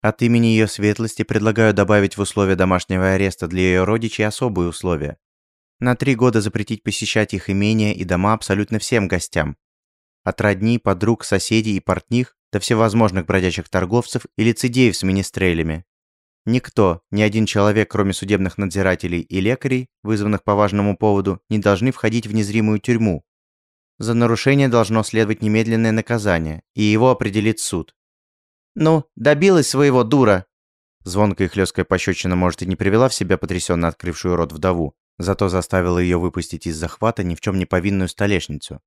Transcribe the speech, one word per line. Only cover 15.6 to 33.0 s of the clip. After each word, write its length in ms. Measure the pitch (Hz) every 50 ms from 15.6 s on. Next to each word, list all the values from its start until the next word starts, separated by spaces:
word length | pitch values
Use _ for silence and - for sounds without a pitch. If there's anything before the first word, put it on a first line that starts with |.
| 80 82 78 82 - _ _ _ _ _ _ _ _ _ _ _ _
Никто, 560 | 110 117 127 - - _ - 104 92 82 82 _ _
ни 100 | - 104
один 240 | 107 107 101 110 110
человек, 460 | 101 - 104 101 104 104 110 104 -
кроме 220 | - 104 101 98 92
судебных 440 | - - 98 104 95 95 92 -
надзирателей 640 | - 101 92 82 98 95 95 90 90 - 87 87 85
и 200 | 82 _ 87 95
лекарей, 480 | 92 107 127 - - 135 127 127 127 _ _ _
вызванных 420 | - 101 110 101 104 104 104 98 _
по 120 | - 101
важному 400 | 101 104 101 98 101 101 104 101
поводу, 460 | - - 107 101 98 92 98 92 - _ _
не 100 | 110 107
должны 320 | 95 101 101 90 110 131
входить 340 | 127 - - 110 110 120 107
в 80 | 107 104
незримую 460 | 110 104 101 104 113 107 107 107 104
тюрьму. 440 | - - 120 113 113 104 87 71 _ _ _ _ _ _ _ _ _ _ _ _ _ _ _ _
За 140 | 104 110 117
нарушение 560 | 117 120 113 117 107 - 135 139 143 139 131
должно 340 | 117 117 110 98 110 113 104
следовать 380 | - - 110 113 104 107 -
немедленное 500 | 113 107 107 110 110 113 113 113 113 113
наказание, 720 | 110 110 107 - 120 113 101 104 90 82 80 80 78 82 _ _ _
и 100 | 107 107
его 260 | 107 107 107 120 131
определит 500 | 123 123 120 107 98 110 104 110 110 -
суд. 340 | - - - 85 82 _ _ _ _ _ _ _ _ _ _ _ _ _ _ _ _ _ _ -
«Ну, 260 | 156 156 160 156 - _ _
добилась 520 | - 113 143 147 143 175 196 190 170 135
своего, 360 | - - 131 147 143 127 127 120
дура!» 420 | 110 143 143 127 107 98 92 95 _ _ _ _ _ _ _ _ _ _ _ _
Звонкая 440 | 95 87 101 104 104 90 - 98
и 20 | 87
хлесткая 340 | - 101 95 90 - - 90
пощечина, 520 | _ 95 90 - - 90 - - 92 90
может, 260 | 90 90 90 85 -
и 60 | 95
не 80 | 90 92
привела 340 | - 95 98 98 113